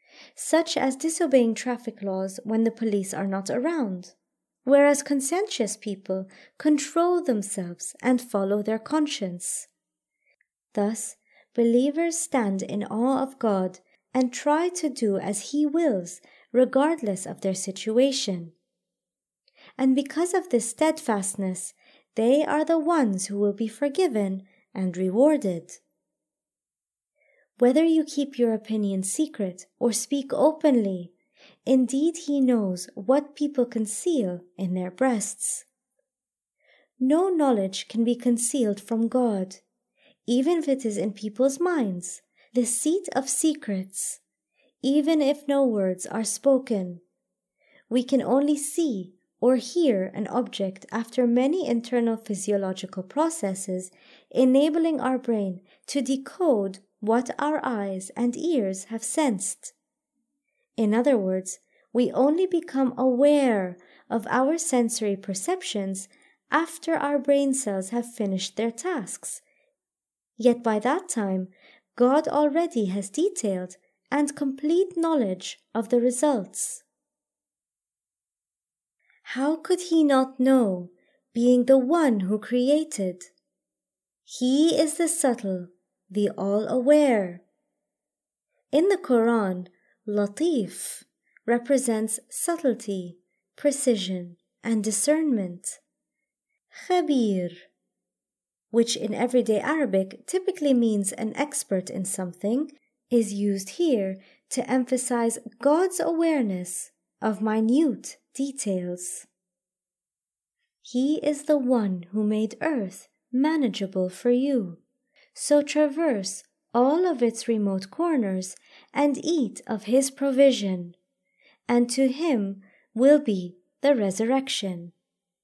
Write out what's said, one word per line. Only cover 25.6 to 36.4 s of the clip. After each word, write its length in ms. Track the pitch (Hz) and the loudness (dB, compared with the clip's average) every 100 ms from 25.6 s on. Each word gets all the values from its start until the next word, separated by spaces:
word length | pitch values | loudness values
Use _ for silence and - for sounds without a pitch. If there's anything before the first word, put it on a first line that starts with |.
| - - _ _ _ _ _ _ _ _ _ _ _ _ _ _ _ _ _ - | -8 -20 _ _ _ _ _ _ _ _ _ _ _ _ _ _ _ _ _ 0
Whether 260 | 247 285 | 2 4
you 200 | 330 320 | 4 2
keep 340 | 302 - 277 240 | 0 -2 -4 0
your 160 | 233 | 0
opinion 480 | 214 220 220 202 190 | 0 -4 -4 -2 -2
secret 640 | 190 - 311 - 190 180 - - | -4 -2 -4 -4 -6 -8 -16 -2
or 140 | 233 | -2
speak 400 | 214 - 277 269 | -2 -4 -4 -2
openly, 800 | - 294 311 302 247 202 185 175 _ _ _ - _ - | 2 2 4 2 4 2 -4 -10 _ _ _ -20 _ 0
indeed 500 | 262 247 269 320 330 | 2 2 2 0 -2
He 240 | - 285 | -2 0
knows 480 | 254 240 196 180 - | 2 2 0 -4 -8
what 420 | - 190 277 285 - | -8 0 2 0 -4
people 300 | 294 285 240 | -4 -2 -2
conceal 720 | 226 214 - 359 302 185 180 - - | -2 -6 -4 -2 0 -2 -4 -10 -8
in 160 | 190 | -4
their 180 | 185 180 | -4 -4
breasts. 760 | 180 262 226 - - - - - _ _ _ _ _ _ _ | -2 0 0 -4 -8 -8 -8 -12 _ _ _ _ _ _ _